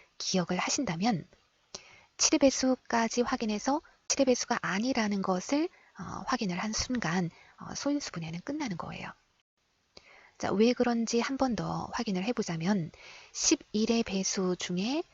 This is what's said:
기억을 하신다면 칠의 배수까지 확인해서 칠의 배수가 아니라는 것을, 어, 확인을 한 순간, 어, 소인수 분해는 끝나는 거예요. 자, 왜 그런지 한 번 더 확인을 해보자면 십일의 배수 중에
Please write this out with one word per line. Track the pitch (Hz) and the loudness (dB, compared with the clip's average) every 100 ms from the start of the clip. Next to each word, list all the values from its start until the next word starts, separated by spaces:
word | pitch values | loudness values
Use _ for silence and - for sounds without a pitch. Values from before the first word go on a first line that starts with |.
| - - | -18 -8
기억을 | - 277 - 180 | -2 0 0 0
하신다면 | - - 247 165 220 185 - _ _ _ _ - - - _ - | 0 0 -2 0 0 0 -4 _ _ _ _ -16 -16 -20 _ 0
칠의 | - 311 | 2 6
배수까지 | 277 - 262 254 - 233 226 - | 4 4 2 0 0 0 2 0
확인해서 | 240 254 220 208 - 294 - _ - | 0 0 -2 -2 0 -2 -4 _ -2
칠의 | - 269 | 2 4
배수가 | 240 - 233 | 4 2 -2
아니라는 | 165 190 247 247 208 202 | 0 0 0 0 2 0
것을, | 190 180 - 285 330 - _ - | 0 0 2 0 0 -6 _ -12
어, | 180 - 196 | -10 -8 -2
확인을 | 254 202 175 | -2 0 -2
한 | 214 | -2
순간, | 220 - 247 160 180 175 - - - | -4 -2 -2 0 0 -2 -6 -20 -18
어, | - - | -12 -6
소인수 | 285 285 - | -2 -2 -4
분해는 | 175 160 170 | -8 -8 -8
끝나는 | - 302 269 175 | -6 -6 -4 -6
거예요. | - - - - _ _ _ _ _ _ _ - - - - - | -8 -10 -12 -14 _ _ _ _ _ _ _ -20 -20 -20 -20 -8
자, | 160 | 0
왜 | 190 226 | 4 4
그런지 | 247 247 233 226 233 | 4 2 0 0 0
한 | 226 269 | 0 0
번 | 262 196 | 0 0
더 | 165 170 - | -2 -4 -4
확인을 | - 226 185 196 | -4 -2 0 0
해보자면 | 233 196 165 165 208 156 - - - - | -2 -2 -2 0 0 0 -8 -20 -20 -14
십일의 | - - 320 - 214 226 233 | -2 2 2 0 0 2 2
배수 | 226 196 190 - 185 180 | 0 0 0 0 0 0
중에 | - 180 214 302 - | -2 -2 -2 -2 -6